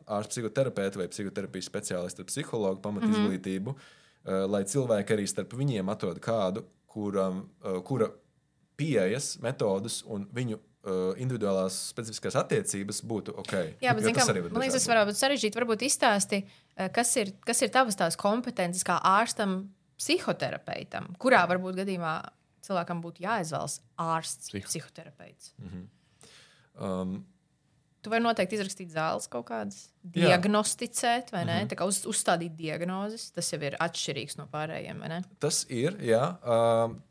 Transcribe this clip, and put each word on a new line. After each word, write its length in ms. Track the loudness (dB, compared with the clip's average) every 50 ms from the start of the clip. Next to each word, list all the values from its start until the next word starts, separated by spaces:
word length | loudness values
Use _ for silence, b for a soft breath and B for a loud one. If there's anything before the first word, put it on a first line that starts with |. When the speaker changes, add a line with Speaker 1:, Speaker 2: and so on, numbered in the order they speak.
| -8
Speaker 1:
ārsts 300 | -4 -4 -4 -4 -4 -6
psihoterapeiti 640 | -6 -6 -2 0 0 0 0 0 -2 -2 -2 -2 -4
vai 80 | -6
psihoterapijas 640 | -6 -6 -6 -8 -6 -4 -6 -8 -6 -8 -10 -10 -6
speciālisti 480 | -8 -8 -6 -4 -4 -4 -4 -6 -8 -10
ar 80 | -10
psihologu 560 | -8 -6 -6 -6 -4 -2 0 0 0 0 -2 -4
pamatizglītību, 880 | -6 -4 0 2 2 4 4 2 2 0 -2 -2 -4 -4 -2 -4 -6
Speaker 2:
Mhm. 160 | -8 B B B B B B B B B B
Speaker 1:
ā, 180 | -2 0 0 2
lai 160 | 2 0 0 0
cilvēki 480 | 0 0 0 2 4 2 2 4 2
arī 140 | 2 2 2
starp 260 | -2 -2 -4 -6 -6
viņiem 380 | -4 -2 0 0 0 0 0 -2
atrod 280 | -2 -2 -2 -4 -4 -4
kādu, 420 | -2 0 2 2 2 2 0 -2 -8 -10 _ _ _
kuram, 560 | _ -8 -4 -4 0 2 2 2 2 0 -4 -8 -12 _
ā, 160 | _ -6 -4 -4 -4
kura 260 | -2 -2 2 2 2 0 0 -14 _ _ _ _ _ _ _ _ _ _ _ -4
pieejas, 540 | -2 2 2 4 4 2 2 0 -2 -6 -6 -4
metodas 560 | -4 -4 -2 0 2 2 2 0 0 -4 -6 -6 -6
un 200 | -6 -8 -8 -8
viņu, 280 | -6 -4 -4 -2 -2 -4 -6 _ _ _ _
ā, 160 | -6 -2 -2 0 0 0 -2
individuālās 580 | -2 -2 -2 -2 0 2 2 2 2 2 0 -2 -4 -6
specifiskās 540 | -6 -8 -8 -10 -8 -10 -6 -6 0 0 0
attiecības 600 | 2 2 0 0 0 0 -4 -4 -4 -4 -6 -6 -4
būtu 320 | -4 -4 -4 -4 -6 -10
ok. 160 | -10 -6 -2 -2 -2 -2 -2 -6 -2
Speaker 2:
Jā, 100 | 0 2
bet, 80 | 2 4
Speaker 1:
Jo 80 | 2
Speaker 2:
zin, 80 | 2 4
Speaker 1:
tas 80 | 4 4
Speaker 2:
kā, 80 | 4
Speaker 1:
arī 120 | 2 0 -2
var 100 | -2 -2
Speaker 2:
man 80 | 0 0
liekas, 140 | 2 2
tas 20 | 0
Speaker 1:
dažādi 80 | 2
būt. 60 | 4 4
Speaker 2:
varētu 180 | 4 4 4
būt 80 | 2 2
sarežģīti. 400 | 2 2 2 2 0 0 0 0
Varbūt 240 | 0 0 0 0 2
izstāsti, 560 | 0 2 4 6 6 6 4 2 2 0 -2 -2 B B B B B B
ā, 100 | -4 -4 0 2
kas 180 | 2 2 4 2
ir, 160 | 2 0 -2 -6 -8
kas 200 | -4 0 2 2
ir 120 | 2 4 6
tavas 240 | 4 4 4 4 2
tās 160 | 2 0 0
kompetences 720 | 2 2 2 2 2 -2 -4 -2 -2 -2 0 0 -2 0
kā 140 | 2 0 4 6
ārstam 640 | 6 6 6 6 2 0 0 0 0 0 -2 -4 -8 -16 _ _ _ _
psihoterapeitam? 1160 | -4 2 2 2 2 2 0 -2 0 -2 -4 -4 -6 -8 -8 -8 -8 -8 -8 -8 -8 -8 -8 -10
Kurā 260 | 0 4 6 6 6 6
varbūt 320 | 6 2 0 0 -4 -4
gadījumā 400 | -4 -4 -4 -4 -4 -2 -4 -4 -4 -6 -12 _ _ _ _ _ _ -8
cilvēkam 400 | -4 -2 -2 -2 -2 -6 -6 -6
būtu 220 | -10 -12 -6 -4
jāizvēlas 540 | -2 -2 -2 -2 -2 -2 -4 -4 -4 -6 -8 _ _ _
ārsts, 500 | -4 -2 0 0 0 -2 -4 -8 -8 -8
Speaker 3:
Psiho- 240 | -8 -8 -8 -6 -4
Speaker 2:
psihoterapeits? 800 | -6 -6 -6 -12 _ -18 -18 -18 -20 _ -20 -20 -20 _ -20 -20 _
Speaker 1:
Mhm. 260 | -18 -16 -12 -12 -12 -14 -16 b b b b b b b b b b b b b b b b _
Um, 500 | -8 -6 -4 -2 -2 -2 -4 -4 -6 -10 -14 _ _ _ _ _ _ _ _ _ _ _ _ _ _ -4
Speaker 2:
Tu 80 | 0
vari 80 | 2 2
noteikti 380 | 4 4 2 2 0 0 0
izrakstīt 320 | -4 -4 -4 -6 -10 -12 -6
zāles 380 | -4 -2 0 0 -2 -2 -4 -6
kaut 140 | -6 -8 -6
kādas, 380 | -6 -6 -6 -6 -6 -8 -12 -20 -20 _ _ -18 -4
Speaker 1:
Jā. 220 | 2 6 8 8 8
Speaker 2:
diagnosticēt, 960 | 8 6 4 4 4 4 2 -2 -2 -4 -4 -2 0 2 4 2 2 0 -2
vai 140 | -2 -2 0
ne? 160 | 0 0 0
Speaker 1:
Mhm. 80 | 0 -2
Speaker 2:
Tā 80 | -2
kā 80 | -2 0
uz-, 140 | 0 0 0 -2
uzstādīt 540 | 0 0 2 4 4 2 2 2 -6 -6
diagnozes, 720 | -6 -4 -4 -4 -2 -4 -4 -4 -4 -4 -6 -8 -10 -12 -10
tas 160 | _ -4 -4 -4
jau 120 | -4 -2
ir 160 | -4 -4 -2 -2
atšķirīgs 560 | -2 -2 -2 -4 -4 -4 -4 -6 -6 -8 -10
no 100 | -12 -10
pārējiem, 520 | -8 -6 -6 -6 -4 -6 -8 -8 -8 -10 -10
vai 80 | -8
ne? 120 | -6 -6 -6 -8 -10 -6
Speaker 1:
Tas 240 | -2 0 0 0 0 -2 -2
ir, 260 | -2 0 0 0 0 0
jā. 180 | 2 4 4 6 4 2 -2 -6
Um, 560 | -2 2 4 4 6 6 6 4 4 2 -2 -8 -14 _